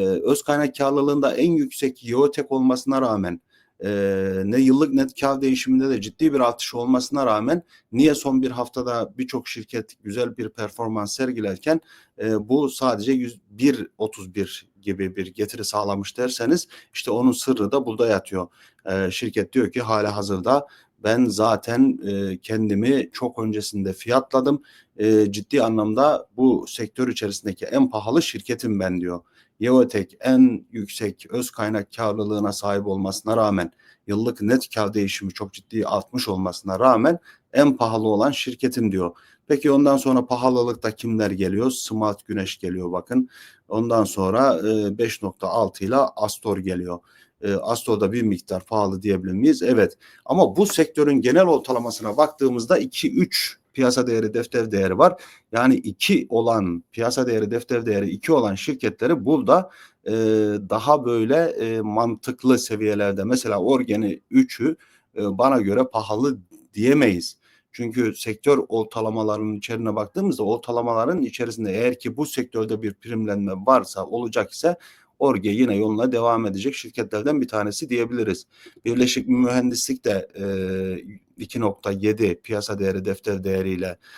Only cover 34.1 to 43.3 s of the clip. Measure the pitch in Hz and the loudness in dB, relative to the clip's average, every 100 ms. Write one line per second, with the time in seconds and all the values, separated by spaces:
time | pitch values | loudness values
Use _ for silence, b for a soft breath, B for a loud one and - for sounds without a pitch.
34.1 | 101 120 123 104 127 - 110 101 104 98 | -2 -2 -2 2 2 0 -4 -2 -2 -2
35.1 | - 98 - 98 - - 110 98 101 - | -4 -8 -8 -12 -14 -8 -4 -2 -2 -2
36.1 | - - 95 92 87 98 95 127 117 135 | -6 -4 -4 -4 -6 -6 2 4 4 4
37.1 | 170 b b _ 127 147 131 113 110 110 | 0 b b _ 2 4 4 0 0 2
38.1 | 104 131 135 - 117 127 127 110 95 87 | 2 2 -2 -8 -4 -2 0 -2 0 -4
39.1 | - b b - 143 147 139 143 139 131 | -6 b b -2 0 4 4 4 4 2
40.1 | 127 127 123 127 123 120 117 110 107 113 | 0 0 0 2 2 0 -2 -6 -4 -2
41.1 | 110 104 98 92 98 127 127 - 110 107 | 0 0 0 -2 0 -2 -2 -6 -2 -2
42.1 | 104 - 104 95 - 92 92 87 90 - | -4 -6 -6 -6 -8 -8 -6 -6 -6 -2
43.1 | 123 127 | -2 -2